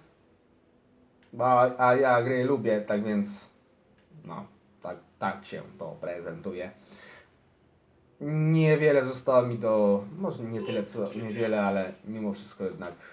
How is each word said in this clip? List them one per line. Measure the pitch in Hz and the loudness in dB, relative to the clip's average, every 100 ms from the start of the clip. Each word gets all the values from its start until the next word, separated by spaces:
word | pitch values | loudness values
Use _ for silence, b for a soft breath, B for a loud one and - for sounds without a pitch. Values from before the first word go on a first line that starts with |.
| _ _ _ _ _ _ _ _ _ _ _ _ _ | _ _ _ _ _ _ _ _ _ _ _ _ _
bo, | 120 127 123 127 123 | -2 4 6 4 4
a | 127 | 4
ja | 127 131 120 | 6 4 4
gry | 120 127 | 2 0
lubię, | 127 135 110 107 | 0 0 0 0
tak | 104 104 | 0 -2
więc, | 110 104 101 - - _ _ _ _ _ _ 156 | 0 -2 -2 -8 -20 _ _ _ _ _ _ -20
no, | 82 80 101 _ _ _ | -14 -14 -14 _ _ _
tak, | 87 90 _ _ | -14 -14 _ _
tak | 101 87 | -6 -6
się | - 90 - - | -12 -14 -14 -12
to | 82 80 | -12 -10
prezentuje. | 87 87 85 82 98 90 90 - b b b b b _ _ _ _ _ _ _ _ _ | -10 -8 -10 -10 -10 -10 -12 -14 b b b b b _ _ _ _ _ _ _ _ _
Niewiele | 143 156 156 160 156 151 151 143 | -4 0 2 4 6 6 6 4
zostało | 131 127 - 127 | 2 -2 2 4
mi | 123 117 | 2 -2
do, | 113 107 101 101 - 160 | 0 2 4 2 -2 -6
może | 190 - | -6 -6
nie | 117 113 | -8 -6
tyle | 101 165 | -4 -6
co | 101 117 101 | -6 -6 -6
niewiele, | 107 113 110 113 107 | -6 -8 -2 0 2
ale | 98 98 92 - | 2 0 -4 -8
mimo | 101 110 107 | -12 -6 -6
wszystko | 98 - - | -6 -12 -8
jednak | 95 82 87 85 b | -8 -8 -12 -14 b